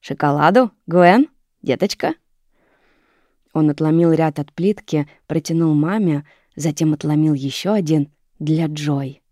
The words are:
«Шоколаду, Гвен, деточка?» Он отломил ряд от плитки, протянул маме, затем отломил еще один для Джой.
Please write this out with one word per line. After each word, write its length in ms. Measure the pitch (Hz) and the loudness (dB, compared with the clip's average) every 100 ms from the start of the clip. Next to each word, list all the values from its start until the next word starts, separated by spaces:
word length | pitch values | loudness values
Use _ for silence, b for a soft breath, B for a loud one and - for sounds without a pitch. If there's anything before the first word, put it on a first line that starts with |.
«Шоколаду, 680 | - 143 147 147 151 202 247 _ - | -12 -4 -2 2 2 4 0 _ -2
Гвен, 440 | 170 175 208 302 _ _ _ | 4 6 6 2 _ _ _
деточка?» 520 | - 127 196 - - 320 _ _ _ _ _ _ _ _ _ _ _ _ _ | -6 -2 -2 -4 -6 -6 _ _ _ _ _ _ _ _ _ _ _ _ _
Он 160 | 160 156 | -2 0
отломил 420 | 147 156 165 170 | 0 0 2 2
ряд 260 | 156 160 147 | 2 0 -2
от 140 | 147 | -10
плитки, 560 | - 180 208 - 156 143 b _ | -4 -4 -4 -4 -4 -4 b _
протянул 460 | 160 156 165 165 | -6 -2 0 2
маме, 540 | 151 156 214 190 143 147 b b - | 2 0 0 0 -2 -6 b b -6
затем 340 | 151 147 160 | -6 -2 -2
отломил 420 | 151 151 151 156 | 0 -2 0 0
еще 380 | 143 135 - 180 | 0 -4 -6 -2
один 400 | 214 160 156 143 _ _ _ | -2 0 -2 -2 _ _ _
для 260 | 151 156 160 | -4 -2 -2
Джой. 560 | 151 147 139 135 139 _ | -4 -4 -4 -6 -14 _